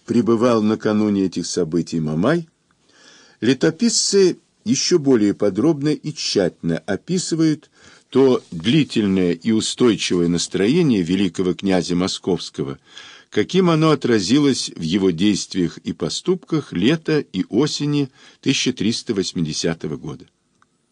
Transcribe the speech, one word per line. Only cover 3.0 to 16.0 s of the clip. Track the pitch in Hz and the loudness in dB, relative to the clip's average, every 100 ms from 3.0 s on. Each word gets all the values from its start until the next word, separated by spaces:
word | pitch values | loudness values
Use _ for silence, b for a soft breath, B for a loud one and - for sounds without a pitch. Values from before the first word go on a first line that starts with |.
| b b b b | b b b b
летописцы | - 135 165 160 233 - - 196 185 - _ _ | 0 2 0 0 -2 0 0 2 2 0 _ _
еще | 208 262 - 180 | -2 -2 0 0
более | 135 120 104 | 4 4 4
подробно | 92 104 92 147 151 147 | 2 -2 0 0 0 -2
и | 151 151 | -4 -6
тщательно | - - - 87 - 85 82 | -8 -4 0 0 -2 -4 -4
описывают | - 95 - 90 - 160 160 151 _ b b b _ | -4 -8 -4 -6 -4 0 0 0 _ b b b _
то | 127 135 123 - | 4 4 4 -2
длительное | 87 92 156 135 117 104 95 90 | -6 0 2 2 0 0 2 2
и | 85 117 | 0 0
устойчивое | 110 107 - 123 90 - 87 85 | 0 -2 2 2 2 0 0 2
настроение | 87 - 90 101 165 156 104 | 0 -2 0 2 2 2 2
великого | 82 95 95 - 90 | 2 0 0 -2 -4
князя | 82 98 92 80 87 | -2 0 0 0 -2
Московского, | 95 - - 85 - - 69 67 B B B B B | -2 -4 -4 -4 -6 -8 -8 -10 B B B B B
каким | 107 101 180 180 | -4 0 2 2
оно | 156 160 | 4 2
отразилось | 147 120 113 90 143 143 120 - 90 | 2 2 0 2 2 2 0 -6 -8
в | |
его | 80 98 95 | -2 0 0
действиях | 80 104 90 - 95 82 - | 2 0 0 -4 -4 -4 -6
и | 110 | -10
поступках | - | -6